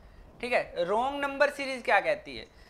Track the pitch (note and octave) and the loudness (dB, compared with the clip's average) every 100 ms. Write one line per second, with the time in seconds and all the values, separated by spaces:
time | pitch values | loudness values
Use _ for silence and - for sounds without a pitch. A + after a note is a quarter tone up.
0 | - - - - B3 A#3+ C#3+ - F3 G#3 | -20 -20 -20 -10 0 0 0 -2 0 0
1 | C4 C#4+ C#4 C#4 C#4+ C#4+ C4+ C4 A3 G3+ | 0 -2 -2 2 2 2 -6 -4 2 4
2 | E3 C#3+ - A#2+ - - - | 4 0 -4 -14 -14 -20 -20